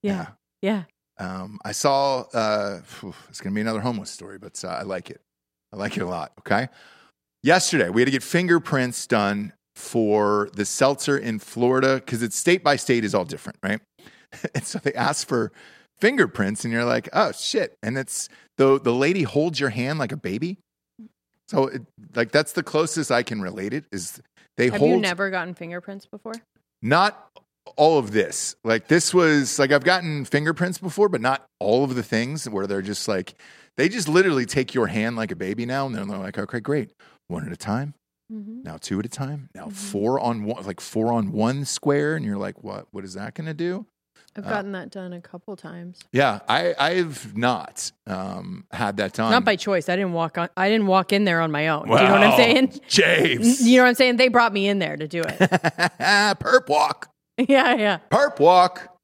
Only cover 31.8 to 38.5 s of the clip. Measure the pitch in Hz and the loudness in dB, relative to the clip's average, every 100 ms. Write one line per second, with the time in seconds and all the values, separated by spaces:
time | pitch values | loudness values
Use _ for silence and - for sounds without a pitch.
31.8 | 139 123 110 110 120 156 131 104 98 98 | 2 -2 -2 -2 -2 -6 -6 -4 -2 -4
32.8 | 95 104 - 98 87 _ - - _ - | -4 -6 -4 -4 -4 _ -20 -20 _ -2
33.8 | 160 233 156 165 190 139 117 139 127 131 | -2 0 2 4 4 2 0 -2 -2 -2
34.8 | 104 104 110 117 107 85 95 107 120 135 | -2 0 -2 -4 -6 -6 -6 -6 -6 -4
35.8 | 139 110 101 98 92 95 101 120 110 147 | -6 -6 -8 -8 -8 -8 -8 -8 -4 -4
36.8 | 107 _ _ _ _ 85 76 87 - 110 | -4 _ _ _ _ -10 -8 -10 -4 -4
37.8 | 143 - _ _ _ 220 208 | -4 -12 _ _ _ -14 -14